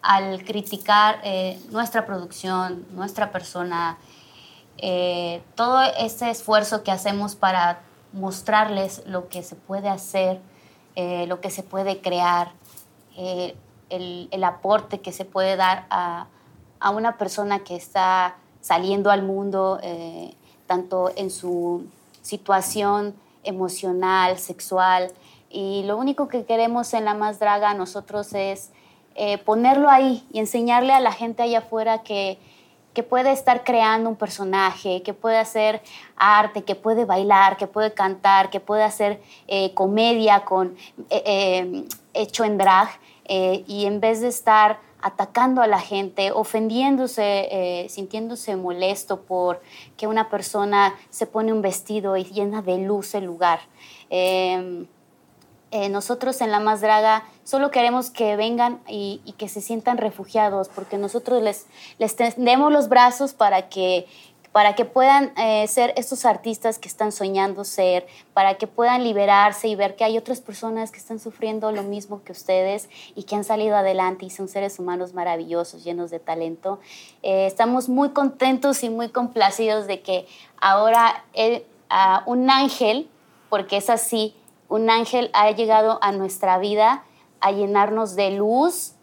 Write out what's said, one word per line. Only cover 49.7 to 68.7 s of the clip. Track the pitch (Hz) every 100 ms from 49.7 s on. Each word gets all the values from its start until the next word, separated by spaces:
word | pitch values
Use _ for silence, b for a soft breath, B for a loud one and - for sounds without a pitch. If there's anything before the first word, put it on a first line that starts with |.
| B B -
que | 214
una | 220 220
persona | 202 196 208 202 202 202 190 B
se | - 220
pone | 233 220
un | 220
vestido | 196 185 - 214 196 190
y |
llena | 185 196 202 214
de | 185 185
luz | 190 208 196
el | 208
lugar. | 190 170 175 165 - B B B B
Eh, | 180 185 185 185 185 185 175 175 _ _ _ _ _ _ _ _
eh, | 220 196
nosotros | 202 196 247 247 254
en | 226
La | 208
Más | 214 214
Draga | 214 214 220 220 B B
solo | - 269 285
queremos | 277 240 247 247
que | - 220
vengan | 208 220 240 240 240 -
y, | 208 202 202
y | -
que | - 208
se | 214
sientan | 196 226 233 240
refugiados, | 214 196 190 220 208 196 190
porque | - 190 202
nosotros | 202 233 240 247
les, | 220 202 - B B B
les | 220 -
tendemos | 233 233 240 254 294
los | 294 -
brazos | 247 247 247 277
para | - 214 190 190
que, | 196 185 180 180 B B B _
para | 214 208
que | 202
puedan, | 233 262 262 277 269 269
eh, | 226 214 214
ser | - 240 -
estos | 240 262
artistas | 240 202 233 220 233 220
que | -
están | - 214
soñando | 208 196 196 196 196
ser, | 202 - 185 180 180 B B
para | - 196 196
que |
puedan | 220